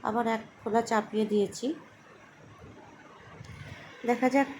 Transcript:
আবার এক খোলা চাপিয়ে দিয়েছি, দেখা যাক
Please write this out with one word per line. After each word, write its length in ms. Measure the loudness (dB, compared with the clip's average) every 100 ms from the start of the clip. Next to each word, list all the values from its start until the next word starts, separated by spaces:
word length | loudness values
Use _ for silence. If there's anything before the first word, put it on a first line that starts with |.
আবার 240 | -2 0 0
এক 140 | -2 -6 -10
খোলা 180 | 0 0
চাপিয়ে 440 | 2 0 0 -2 2
দিয়েছি, 480 | 2 0 -2 -6 -6 -10 -20 -20 -20 -20 -20 -20 -20 -20 -20 -20 -20 -20 -20 -20 -18 -16 -16 -14 -16 -18 -8 0
দেখা 220 | 4 4
যাক 180 | 4 2 -2